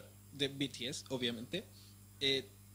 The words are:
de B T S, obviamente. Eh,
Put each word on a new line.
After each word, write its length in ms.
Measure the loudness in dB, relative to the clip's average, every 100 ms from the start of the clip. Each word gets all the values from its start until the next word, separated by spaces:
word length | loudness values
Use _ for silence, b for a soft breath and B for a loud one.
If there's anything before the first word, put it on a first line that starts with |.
| -6 -16 -14
de 160 | 2 2
B 220 | 4 0
T 180 | 0 -2
S, 160 | -2 -2
obviamente. 560 | 2 4 2 0 -2 -2 B B B -16 2
Eh, 260 | 4 4 2 -10 -16